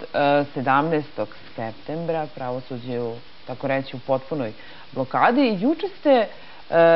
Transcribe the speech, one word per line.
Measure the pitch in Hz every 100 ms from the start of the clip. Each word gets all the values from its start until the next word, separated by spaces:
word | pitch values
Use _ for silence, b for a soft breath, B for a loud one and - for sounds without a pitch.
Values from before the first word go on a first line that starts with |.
| -
e, | 117 143 143 143
sedamnaestog | 143 131 135 160 156 139 - 104 - - -
septembra, | 113 - - 156 170 160 151 -
pravosuđe | 127 127 131 123 123
je | 120
u, | 117 117 - - -
tako | 123 135
reći, | 135 135 127
u |
potpunoj | - 135 - 156 113 - B B B
blokadi. | 135 127 127 147 247 254 190
Juče | 247 330 381 -
ste, | 302
e, | 247 208 B B B - 170 165